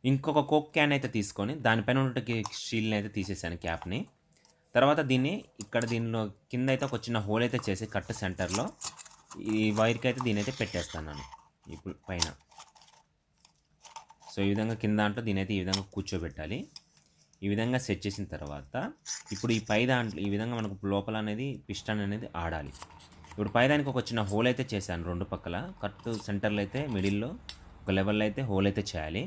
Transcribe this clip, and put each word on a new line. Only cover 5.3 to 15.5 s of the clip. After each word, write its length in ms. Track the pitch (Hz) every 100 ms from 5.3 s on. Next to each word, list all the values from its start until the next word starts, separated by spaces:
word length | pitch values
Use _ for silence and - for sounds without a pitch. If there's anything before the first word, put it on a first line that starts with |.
| 196 - -
ఇక్కడ, 200 | 110 120 117
దీనిలో 380 | 117 113 113 107 - _
కింద 180 | 123 131
అయితే 100 | 131 135
ఒక 100 | 117 120
చిన్న 120 | 117 101
హోల్ 140 | 110
అయితే 180 | 120 - -
చేసి, 180 | 95 110
కట్ 260 | 101 -
సెంటర్లో 540 | 113 95 90 90 95 147 - - - - - _ - 101 107
ఈ 140 | 107 104
వైర్కి 260 | 113 117 127
అయితే 100 | 123 120
దీని 120 | 104
అయితే 120 | 107 -
పెట్టేస్తాను 480 | 107 87 85 82 78
నేను 140 | 73 - - _ _ - 80
ఇప్పుడు 180 | 95 - -
పైన. 200 | 90 80 67 _ - - - - - _ _ _ _ - _ _ _ - - - - -
So, 80 | - 98
ఈ 20 |
విధంగా 260 | 101 110
కింద 240 | 113 104 104
దాంట్లో 260 | 104 104 113
దీని 100 | 98
అయితే 100 | 95